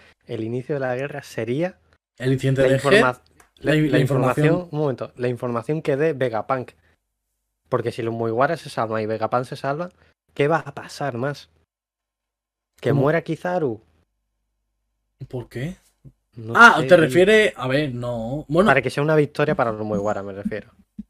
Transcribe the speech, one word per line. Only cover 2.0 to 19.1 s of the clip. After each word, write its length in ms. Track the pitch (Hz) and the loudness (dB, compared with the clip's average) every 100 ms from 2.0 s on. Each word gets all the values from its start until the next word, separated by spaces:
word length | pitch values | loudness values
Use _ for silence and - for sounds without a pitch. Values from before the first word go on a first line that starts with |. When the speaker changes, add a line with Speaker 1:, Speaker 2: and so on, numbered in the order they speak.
| _ - | _ -6
Speaker 2:
El 160 | 127 | -2
incidente 280 | 131 135 135 | 0 0 2
Speaker 1:
la 40 | 131 | 4
Speaker 2:
de 40 | 135 | 2
Speaker 1:
informa-, 340 | 143 196 247 | 4 4 4
Speaker 2:
Head, 80 | 123 _ _ _ _ | 0 _ _ _ _
la 120 | 135 | 0
Speaker 1:
la, 40 | 156 | 2
Speaker 2:
in-, 100 | 151 | 2
Speaker 1:
la 60 | |
Speaker 2:
la 80 | 131 | 2
información. 460 | 139 139 127 123 151 | 2 2 2 2 2
Speaker 1:
información, 220 | 175 175 | 2 -2
un 80 | 147 | -2
momento, 320 | 151 117 117 - | -2 -2 -8 -6
la 100 | 123 | -4
información 540 | 120 127 117 113 156 | -4 -4 -4 -4 -4
que 140 | 156 139 | -2 0
dé 160 | 160 | 0
Vegapunk. 580 | 139 127 110 - 131 117 - _ _ _ _ _ _ _ _ - | 0 -2 -2 -4 -4 -6 -14 _ _ _ _ _ _ _ _ -4
Porque 240 | 123 110 | -4 -2
si 100 | - | -6
los 120 | 113 | -6
Mugiwara 440 | 117 117 113 139 165 | -4 -2 0 0 0
se 120 | 139 | -8
salvan 320 | - 113 110 | -6 -4 -4
y 20 | 107 | -4
Vegapunk 360 | 110 110 120 127 | -4 -2 -4 -4
se 100 | 147 | -8
salva, 340 | 139 147 180 - _ _ _ - | -6 -6 -8 -14 _ _ _ -2
¿qué 120 | 143 | 0
va 100 | 160 | 0
a 140 | 143 - | -2 -14
pasar 420 | - - 143 120 | -14 -10 -8 -6
más? 320 | 135 143 - _ _ _ _ _ _ _ _ _ _ _ _ _ | -6 -8 -14 _ _ _ _ _ _ _ _ _ _ _ _ _
¿Que 100 | 127 | 0
Speaker 2:
¿Cómo? 100 | 143 | 2
Speaker 1:
muera 220 | 139 165 | 2 0
Kizaru? 580 | 160 160 180 180 151 107 _ _ _ _ _ _ _ _ _ _ _ _ _ - 131 | -2 -6 -4 -2 -2 -6 _ _ _ _ _ _ _ _ _ _ _ _ _ -20 -12
Speaker 2:
¿Por 220 | - - | -12 -10
qué? 280 | 120 147 185 _ _ - _ _ - | -8 -10 -10 _ _ -20 _ _ -14
Speaker 1:
No 180 | 113 147 | -2 6
Speaker 2:
Ah, 200 | 233 160 | 8 6
Speaker 1:
sé, 60 | |
Speaker 2:
¿te 40 | 135 | 6
Speaker 1:
tío. 80 | 180 | 6
Speaker 2:
refieres? 560 | 156 131 190 220 208 - | 6 4 6 6 4 -2
A 120 | 127 | -2
ver, 260 | 135 151 | -2 -2
no. 520 | 120 120 120 113 143 - | -4 -6 -6 -6 -8 -2
Bueno. 200 | 156 202 | 2 4
Speaker 1:
Para 140 | 135 | 4
que 80 | 127 | 2
sea 120 | - | -2
una 120 | 151 | 2